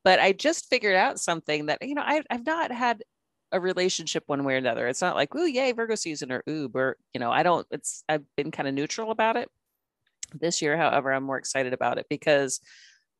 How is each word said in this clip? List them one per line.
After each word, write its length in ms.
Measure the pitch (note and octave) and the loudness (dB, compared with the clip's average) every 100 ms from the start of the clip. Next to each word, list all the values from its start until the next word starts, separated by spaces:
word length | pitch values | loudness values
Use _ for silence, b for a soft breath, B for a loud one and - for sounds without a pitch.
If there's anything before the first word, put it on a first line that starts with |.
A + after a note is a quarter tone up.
But 160 | F#3 F#3 | 4 6
I 120 | F#3 | 6
just 360 | F#3+ D4 E4+ - | 4 0 0 0
figured 260 | B3 G#3 | 0 4
out 240 | F#3 A#3 - | 4 2 0
something 480 | - E3 - D3+ D3+ | -2 -2 -2 -4 -2
that, 120 | - | -4
you 140 | C4 | -4
know, 80 | C#4+ | -4
I, 180 | B3 D4+ - | 0 -2 -2
I've 160 | A#3+ | -6
not 260 | C4+ E4 D4+ | -4 -2 -4
had 320 | A#3+ B3 A3 - _ _ _ - | -2 -2 -2 -8 _ _ _ -4
a 80 | F3+ | -2
relationship 640 | F#3 F3+ F#3 - D#3+ D#3+ - | 0 2 0 0 -4 -6 -2
one 180 | C#3 | -2
way 100 | C#3 | 2
or 40 | C3 | 2
another. 300 | B2+ A#2 A#2+ | 2 0 -2
It's 120 | C3 | 0
not 140 | F3+ | 0
like, 200 | E2 C#3+ | 0 0
"Ooh, 120 | C#4 F4 | 0 0
yay, 260 | B3 C4+ | 2 0
Virgo 220 | A#3 A3+ | 0 -2
season," 380 | G#3+ E3+ D3 C3+ | -2 -4 -6 -4
or, 100 | B2+ - | -4 -4
"Ooh, 180 | D#3 C3+ | -4 -4
Vir-," 300 | B2+ C3 - _ | 0 0 -2 _
you 60 | B2 | -6
know, 100 | A#2+ | 0
I 140 | B2+ | 2
don't, 220 | E3+ D#3+ - | 4 2 0
it's, 340 | - - - - | -8 -8 -10 -4
I've 140 | D#3 C#3 - | -4 -4 -6
been 140 | D#3 | -6
kinda 220 | - C#3 | -4 -4
neutral 380 | C#3 D3+ - A3 | -2 -4 -4 -4
about 260 | A3 A3+ A#3 | 0 0 0
it. 120 | A#3+ _ _ _ _ _ _ - - | -6 _ _ _ _ _ _ -18 -16
This 260 | D3 E3 E3+ | -4 -2 0
year, 160 | D3+ D#3+ | 0 2
however, 360 | D3 C#3+ C3+ | 2 2 0
I'm 100 | C3+ | -2
more 160 | C3+ C3 | -2 -6
excited 340 | - C3+ B2+ | -4 -2 -2
about 240 | B2+ A#2+ B2 | 0 0 -2
it 100 | - | -4
because, 500 | D3 D#3+ C#3+ C3+ - B B B B B | -2 4 4 2 -4 B B B B B